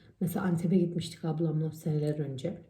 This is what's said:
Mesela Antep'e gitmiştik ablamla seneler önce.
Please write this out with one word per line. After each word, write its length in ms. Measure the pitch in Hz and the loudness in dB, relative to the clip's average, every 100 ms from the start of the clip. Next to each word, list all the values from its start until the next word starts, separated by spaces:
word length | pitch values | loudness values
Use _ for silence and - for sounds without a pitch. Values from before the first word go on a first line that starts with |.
| - - | -16 -4
Mesela 240 | 175 202 | -2 0
Antep'e 320 | 185 170 165 185 | 0 2 4 4
gitmiştik 460 | 170 - - - | 4 0 -6 -6
ablamla 460 | 160 156 165 156 156 | -4 0 0 0 -2
seneler 480 | - 160 151 151 151 | -4 -2 0 0 0
önce. 440 | 139 131 - - - | -4 -4 -6 -8 -12